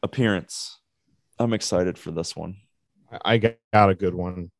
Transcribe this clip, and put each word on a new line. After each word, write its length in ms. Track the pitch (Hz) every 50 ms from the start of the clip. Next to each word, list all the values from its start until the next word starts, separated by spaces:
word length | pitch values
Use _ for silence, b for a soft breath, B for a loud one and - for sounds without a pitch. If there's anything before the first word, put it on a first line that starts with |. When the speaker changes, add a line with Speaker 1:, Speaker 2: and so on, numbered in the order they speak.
Speaker 1:
Appearance. 760 | - 98 - - 127 110 101 90 82 _ - - - - - _ _ _ _ _ _ _ _ _ _ _ _ _
I'm 120 | 120 117
excited 460 | 113 107 - - - 90 90 92 87 -
for 140 | - 82
this 220 | 82 82 85 - -
one. 220 | 82 82 82 92 101 _ _ _ _ _ _ _ _ _ _
Speaker 2:
I, 220 | 117 - - 92 113
I 40 | 117 107 113 117 _ _ _ -
got 160 | 107 104 98
a 60 | 95
good 200 | 90 98 90 87
one. 340 | 87 87 90 90 90 87 85 _ _